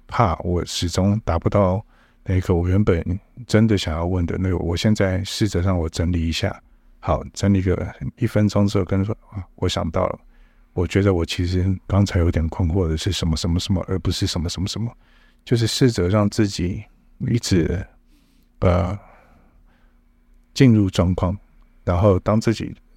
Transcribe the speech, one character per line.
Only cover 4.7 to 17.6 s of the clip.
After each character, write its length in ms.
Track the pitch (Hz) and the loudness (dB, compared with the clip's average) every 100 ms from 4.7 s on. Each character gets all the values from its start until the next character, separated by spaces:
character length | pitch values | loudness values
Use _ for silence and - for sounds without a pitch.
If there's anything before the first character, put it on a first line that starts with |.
| 85 | 0
现 180 | 107 | 0
在 280 | 107 98 92 | 2 0 -2
试 240 | 92 - 107 | -4 -2 -2
着 120 | 90 | 0
让 160 | 95 90 | 0 0
我 120 | 80 | -2
整 240 | - 85 | -2 -2
理 160 | 87 82 | 0 -2
一 20 | |
下， 260 | 80 95 - - _ _ _ | -2 -4 -6 -18 _ _ _
好， 200 | - 78 65 | -4 -4 -4
整 180 | - 104 | -2 0
理 80 | 98 | 2
个 320 | 95 87 87 - - - | 2 -2 -4 -10 -12 -4
一 120 | 120 | -2
分 200 | 107 104 | 2 2
钟 160 | 104 | 2
之 140 | 101 101 | 0 0
后 60 | |
跟 120 | 90 98 | 0 0
他 80 | |
说 80 | 98 - - | -2 -6 -12
，“啊， 80 | 98 - - | -16 -16 -6
我 120 | 92 | -4
想 220 | - 87 | -2 -2
到 160 | 92 90 | -2 -2
了， 140 | - - - - _ _ | -4 -14 -20 -20 _ _
我 140 | - 87 | -4 0
觉 160 | 98 | 2
得 100 | 98 | 2
我 140 | 90 82 | 2 0
其 180 | - | -2
实 240 | 90 92 92 92 | -2 0 0 -2
刚 220 | - 95 101 | 0 2 2
才 140 | 90 | 2
有 100 | 85 | 2
点 180 | 82 80 | 2 -2
困 200 | - 87 | 0 0
惑 180 | 95 85 | 0 0
的 100 | 80 | -2
是 140 | - | -2
什 160 | 78 87 | -2 -2
么 100 | 73 | 0
什 140 | - | 0
么 80 | 87 | -2
什 160 | - | 0
么， 100 | 92 - | -2 -2
而 100 | 92 | -4
不 100 | 101 | -2
是 120 | 92 | -2
什 160 | 98 90 | -2 -2
么 80 | 85 | -6
什 140 | - | -4
么 60 | 92 | -6
什 120 | 104 | -6
么。” 80 | 117 - _ _ _ _ | -8 -10 _ _ _ _
就 120 | - 120 | -2 0
是 100 | 110 | 0
试 240 | - 131 | 2 2
着 180 | 113 87 | 2 0
让 220 | 104 101 | 2 2
自 160 | - 104 | 2 0
己 380 | - 87 107 - _ _ - - | -2 -6 -6 -12 _ _ -8 -4
一 140 | 117 | -2
直， 440 | - 92 | 0 0